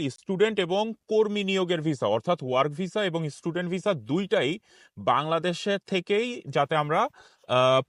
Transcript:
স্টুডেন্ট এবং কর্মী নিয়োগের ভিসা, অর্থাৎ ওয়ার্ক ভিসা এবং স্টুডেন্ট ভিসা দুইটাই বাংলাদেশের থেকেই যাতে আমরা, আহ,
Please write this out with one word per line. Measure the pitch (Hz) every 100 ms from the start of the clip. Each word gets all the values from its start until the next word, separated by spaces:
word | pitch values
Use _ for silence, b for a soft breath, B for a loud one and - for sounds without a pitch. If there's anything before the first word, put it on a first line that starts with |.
| 143
স্টুডেন্ট | - - 185 220 208
এবং | 170 190 220 214 -
কর্মী | 214 214 208
নিয়োগের | 196 190 180 175
ভিসা, | 156 139 107
অর্থাৎ | 113 - 175
ওয়ার্ক | 131 127 147
ভিসা | 147 185 214
এবং | 196 165 156
স্টুডেন্ট | - 170 170 175
ভিসা | 180 208
দুইটাই | 160 107 165 196 208 135 202 b b b b
বাংলাদেশের | 101 123 156 165 180 170 208 196 -
থেকেই | 190 - 202 247 240 -
যাতে | 147 143 156
আমরা, | 147 170 262 - b b b
আহ, | 127 127 131